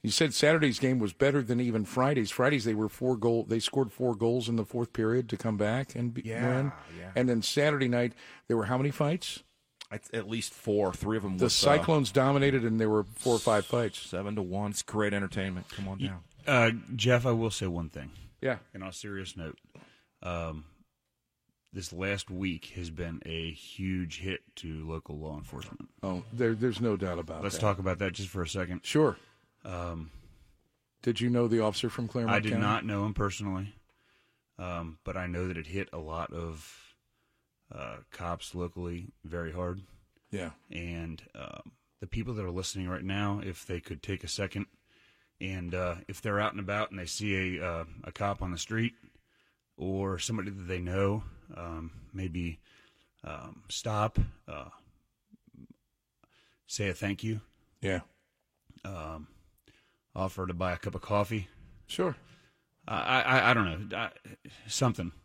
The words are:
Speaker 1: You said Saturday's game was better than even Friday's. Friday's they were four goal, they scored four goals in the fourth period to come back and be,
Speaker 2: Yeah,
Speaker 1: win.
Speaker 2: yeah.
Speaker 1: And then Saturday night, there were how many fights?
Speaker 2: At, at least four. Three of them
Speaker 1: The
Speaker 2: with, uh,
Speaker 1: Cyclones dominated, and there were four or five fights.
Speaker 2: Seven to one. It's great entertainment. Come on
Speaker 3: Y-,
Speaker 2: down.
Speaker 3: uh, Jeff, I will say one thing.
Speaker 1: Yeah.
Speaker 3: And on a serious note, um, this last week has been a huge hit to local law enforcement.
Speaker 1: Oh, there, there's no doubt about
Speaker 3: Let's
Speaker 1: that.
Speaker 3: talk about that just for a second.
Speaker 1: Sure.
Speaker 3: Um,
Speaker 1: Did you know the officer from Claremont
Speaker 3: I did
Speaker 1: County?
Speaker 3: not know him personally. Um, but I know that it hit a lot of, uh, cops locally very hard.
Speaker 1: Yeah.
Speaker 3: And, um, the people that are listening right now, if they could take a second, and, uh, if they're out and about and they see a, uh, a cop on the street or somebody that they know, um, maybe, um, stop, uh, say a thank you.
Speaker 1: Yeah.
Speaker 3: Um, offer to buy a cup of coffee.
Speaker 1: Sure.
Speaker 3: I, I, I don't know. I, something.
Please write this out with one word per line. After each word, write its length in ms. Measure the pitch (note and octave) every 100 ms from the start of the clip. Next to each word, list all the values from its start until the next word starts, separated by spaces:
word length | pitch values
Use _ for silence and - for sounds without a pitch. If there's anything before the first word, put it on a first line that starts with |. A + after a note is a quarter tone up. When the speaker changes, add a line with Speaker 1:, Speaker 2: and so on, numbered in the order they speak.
Speaker 1:
You 80 | A2
said 220 | - D#3
Saturday's 440 | - D3 E3 D3+ A2+
game 200 | C3 C3
was 120 | G#2
better 300 | - C#3+ C#3+
than 180 | A#2 B2
even 240 | B2 A2+
Friday's. 460 | G2+ - C3 C#3+ G#2
Friday's 340 | - C3 D3
they 100 | A2+
were 140 | G#2+ G#2+
four 280 | - B2+ A#2+
goal, 280 | A#2+ A#2
they 140 | G#2 A2+
scored 320 | - C3+ A#2+
four 240 | - B2+
goals 340 | G#2+ A#2 B2 A#2
in 60 |
the 100 | A#2
fourth 280 | G2+ A#2+ A#2+
period 360 | - A2 B2 A#2
to 60 | G#2+
come 200 | A#2 G#2
back 400 | G#2 B2 C#3 A#2+
and 180 | A#2+
be, 80 | A#2
Speaker 2:
Yeah, 220 | A2+ A2+ A#2+ C3
Speaker 1:
win. 160 | C#3 - - E2+
Speaker 2:
yeah. 120 | F2+ G2
Speaker 1:
And 120 | B2+
then 140 | A#2
Saturday 460 | - - D3 D3 B2+
night, 240 | A#2+ B2 - - - -
there 100 | A#2
were 100 | G#2+
how 100 | B2+
many 140 | C#3+
fights? 500 | C#3 D3 F3 - - _ _ _ _ -
Speaker 2:
At, 120 | G#2 -
at 140 | A2+ G2+
least 240 | A#2 -
four. 400 | - - G#2 F#2+
Three 240 | F2 G2+ A2
of 60 |
them 140 | G2 F#2
Speaker 1:
The 60 | A#2+
Speaker 2:
with, 60 |
uh, 20 | -
Speaker 1:
Cyclones 560 | C#3+ D3 - D#3 C3
dominated, 520 | C#3 C3 C#3 C#3 C3+
and 140 | A2+ A2+
there 100 | A2
were 140 | G#2+
four 300 | G#2 A2 C3
or 40 | A#2
five 240 | - G#2 F#2+
fights. 320 | A#2+ A2 -
Speaker 2:
Seven 380 | - F#2 G2+ G#2+
to 60 |
one. 280 | F2+ F#2+ G#2
It's 100 | G2+
great 300 | - G#2+ G#2
entertainment. 560 | G2+ G2 G#2 F#2+ F2+ -
Come 180 | - F#2+
on 100 | F#2+
Speaker 3:
Y-, 80 | C3+
Speaker 2:
down. 140 | F2+ - - -
Speaker 3:
uh, 240 | C3 A2+ A#2 -
Jeff, 300 | B2 A2+ B2 B2+
I 60 |
will 180 | A#2 A2+
say 160 | - F#2+
one 220 | E2+ D#2+
thing. 220 | D2 C#2 - - _
Speaker 1:
Yeah. 180 | C3 A2+ -
Speaker 3:
And 100 | F#2+
on 60 | F#2+
a 20 |
serious 440 | - G#2 G2 F#2 -
note, 220 | D#2+ - _ - - _ _ _
um, 440 | F2+ E2+ E2 D#2 D#2 _ _ _ _ _ _ _ _ _ _
this 200 | G2 F2+
last 380 | F2 F#2+ G2+ -
week 360 | F#2 F#2+ D#2+ - F#2
has 140 | E2+
been 300 | D#2+ E2+ E2+ -
a 240 | E2 E2
huge 680 | D#2+ - - F#2+ F#2 F2 -
hit 200 | F#2 F#2 _ -
to 320 | E2 D#2 D#2
local 300 | D#2+ - D2+
law 180 | D#2 D2+
enforcement. 520 | C#2+ C2+ - - - _
Speaker 1:
Oh, 200 | G2 F2+ -
there, 220 | A#2 A#2
there's 260 | A2 B2 G2+
no 160 | A#2 G2
doubt 220 | F#2 E2+
about 240 | E2 E2
Speaker 3:
Let's 140 | G2 E2+
Speaker 1:
that. 40 |
Speaker 3:
talk 180 | G#2 F#2+
about 180 | F#2+ F2+
that 140 | G2
just 160 | F2 G2
for 140 | G2
a 60 | E2
second. 360 | F#2+ F2 F2+
Speaker 1:
Sure. 320 | - D3+ D3+ - - _ _ _
Speaker 3:
Um, 480 | - F2+ F2 E2 D#2+ - - - - _ _ _ _ _
Speaker 1:
Did 180 | - A2
you 80 | A#2+
know 200 | A#2+ A#2+
the 100 | A2+
officer 300 | A2 G2 A#2+
from 160 | - A#2
Claremont 300 | B2+ A2+ G#2
Speaker 3:
I 20 |
did 120 | G#2+
Speaker 1:
County? 100 | G#2
Speaker 3:
not 220 | G#2 A2
know 200 | G#2+ G2+
him 100 | G#2
personally. 600 | G#2 G2+ F#2+ G#2 F#2+ G2+ - _ _ _ _ _ _ _ -
Um, 380 | F2+ F2 E2 D#2+
but 120 | - F#2
I 100 | F2+
know 220 | F2 F#2
that 80 | E2+
it 100 | D#2
hit 220 | F#2+ F#2+
a 60 | E2+
lot 340 | D#2 D#2+ -
of, 640 | E2 E2+ D#2 - - - _ _ _ _ _ _ _ _
uh, 220 | - B1+ A1 -
cops 420 | - F2 F2 -
locally 540 | F2 F2 F2+ F2 F2 F#2+ _
very 260 | D#2 F2 E2
hard. 300 | E2+ F2 F#2 F#2+ - _ _ _
Speaker 1:
Yeah. 200 | G2+ E2+ - _
Speaker 3:
And, 500 | - E2+ E2+ E2 D#2+ -
um, 380 | - - - - _ _ _
the 60 | G2+
people 260 | A2+ A#2+
that 100 | A2
are 60 | F#2
listening 380 | F2+ F#2 G2 F2+
right 140 | F#2
now, 380 | F#2+ G2 G2+ G2+
if 220 | F#2+ F2 -
they 140 | F2+
could 240 | - D2
take 180 | - G2
a 60 | G2
second, 380 | - G2 G2 G2+ _ _ _ _ _ _ _
and, 340 | F#2+ F#2 F2
uh, 220 | F2+ F2+ F2 -
if 160 | G2
they're 160 | A2 G2+
out 140 | G#2+
and 80 | G2+
about 300 | F#2+ G#2 G#2+
and 80 | G2
they 60 | E2+
see 500 | - G#2 F#2+ F#2 F2+
a, 80 | F2
uh, 180 | E2 D#2+ -
a 80 | -
cop 280 | - G2+ G2
on 100 | F#2
the 60 | F2
street 340 | - A2+ A#2 - - _ _ _ _ _ _ -
or 400 | F2+ F#2+ G2 F2+
somebody 300 | - A2+ G2
that 180 | G2 F2+
they 100 | F2+
know, 460 | F2 F#2+ G2 G#2+ - - - -
um, 340 | F2 D#2+ E2 - -
maybe, 460 | F#2+ F#2 E2+ E2+ D#2+ _ - _ _ _ _
um, 400 | - D2+ - - -
stop, 480 | - A#2 G#2+ G#2+ - - - -
uh, 220 | D2+ C2+ - _ _ _ _ _ - _ - - - _ _ _ _ _ _ _ _ _
say 220 | - G2+
a 60 |
thank 280 | F2 G2+ G2
you. 160 | A2 A2 - _ _ _
Speaker 1:
Yeah. 200 | G2 F2+ - _ _ _ _ _ _ -
Speaker 3:
Um, 440 | G2 F#2 D#2 D#2+ D2+ - _ _ - _ _ _ _
offer 320 | - F#2+ - F#2
to 80 |
buy 180 | F2 F#2
a 40 | F2
cup 160 | G#2
of 80 | E2+
coffee. 460 | - G#2 G2+ A2 F2+ - - - -
Speaker 1:
Sure. 300 | - F3+ - - - _ _ _ _ -
Speaker 3:
I, 320 | G2+ - B2+
I, 280 | B2+ B2+ G#2+
I 40 |
don't 340 | A#2+ F#2 D#2+ G#2
know. 60 | G2
I, 120 | A2+ - - G2+ - - G#2+
something. 440 | - B2+ G2 F2 -